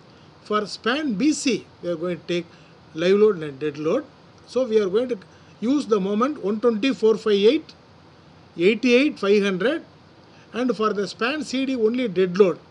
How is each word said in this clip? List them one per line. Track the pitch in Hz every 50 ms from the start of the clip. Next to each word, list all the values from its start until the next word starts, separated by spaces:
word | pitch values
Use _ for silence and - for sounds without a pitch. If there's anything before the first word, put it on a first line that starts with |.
| - - - - - - - - -
For | - 208 214 208
span | 180 - - - 220 254 302 320 285 214
B | 180 240 311 285
C, | - - 269 220 - - - - - -
we | 175
are | 175
going | 156 165 180 175 151
to | -
take | - 175 175 165 - - - - - - - - - -
live | 160 170 185 196
load | 202 214 214 202 165 151
and | 151 139 131
dead | 147 151 139 151
load. | 151 156 196 285 302 - - - - - - - -
So | - - 240 262
we | 226 220 220
are | 208 185
going | 175 220 254 247
to | 240 190 - - - - - - - -
use | 202 233 277 294 226
the | 196 220 208
moment | 185 196 208 214 240 285 302 - 180
one | 190 220 214
twenty, | - 240 226 208 226 269 262
four | - 220 220 220
five | 208 - 214 208
eight, | 202 196 220 285 320 - - - - - - - - - - - - - - - - - - -
eighty-eight, | 170 170 196 233 220 - 247 240 247 277 302 226 -
five | - 196 208 214 196
hundred, | 202 190 175 185 247 311 339 - - - - - - - - - - - - - - -
and | 220 254 247 220
for | 170 220 214 208
the | 202 202
span | - - - 220 247 294 311 262
C | - - 262 269
D | 254 262
only | 247 220 214 240 254 254 226
dead | 175 185 190 185 175 190
load. | 208 180 151 - - -